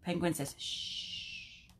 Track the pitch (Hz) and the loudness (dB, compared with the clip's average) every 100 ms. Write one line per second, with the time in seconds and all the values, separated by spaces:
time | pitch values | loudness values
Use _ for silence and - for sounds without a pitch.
0 | - 175 170 160 139 - - - - - | 2 4 6 4 0 -2 -4 -2 -2 -4
1 | - - - - - - - - | -6 -6 -8 -10 -12 -14 -20 -20